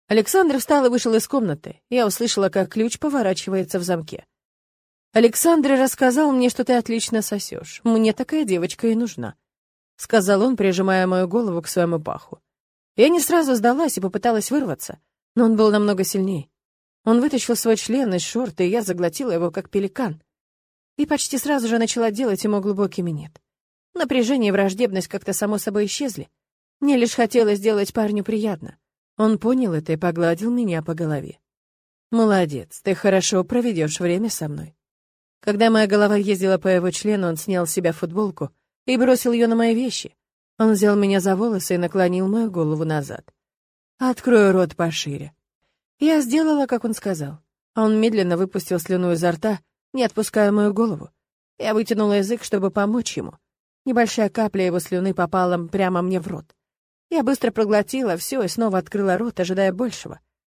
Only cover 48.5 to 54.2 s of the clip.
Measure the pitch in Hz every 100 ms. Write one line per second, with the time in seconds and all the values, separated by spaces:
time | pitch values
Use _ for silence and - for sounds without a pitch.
48.5 | 190 - 180 165 185 180 165 175 160 220
49.5 | 196 - _ _ 262 233 - 208 226 202
50.5 | 208 208 202 233 151 - _ _ _ _
51.5 | - 220 220 220 214 208 202 196 233 -
52.5 | 196 190 202 202 240 - - 87 - _
53.5 | _ _ _ 269 240 226 -